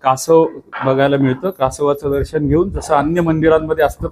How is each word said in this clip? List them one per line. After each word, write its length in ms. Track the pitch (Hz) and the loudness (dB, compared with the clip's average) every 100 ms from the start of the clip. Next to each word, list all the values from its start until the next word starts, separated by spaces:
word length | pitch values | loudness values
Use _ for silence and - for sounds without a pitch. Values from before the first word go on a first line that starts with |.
कासव 440 | 131 131 - 165 160 - - - | -2 0 2 2 2 -4 -16 -4
बघायला 320 | 131 135 139 139 | -2 2 2 2
मिळतं. 340 | 135 127 185 | 0 0 -6
कासवाचं 600 | 185 131 123 143 143 147 | -2 -4 0 -2 -2 -2
दर्शन 380 | 139 131 156 147 | -4 -2 -4 0
घेऊन 220 | 151 190 | 0 0
जसं 240 | - - | -6 0
अन्य 260 | 147 147 175 | 0 2 0
मंदिरांमध्ये 640 | 165 160 160 160 156 156 | 0 2 2 2 0 0
असतं 240 | 143 - 165 | -2 -2 -8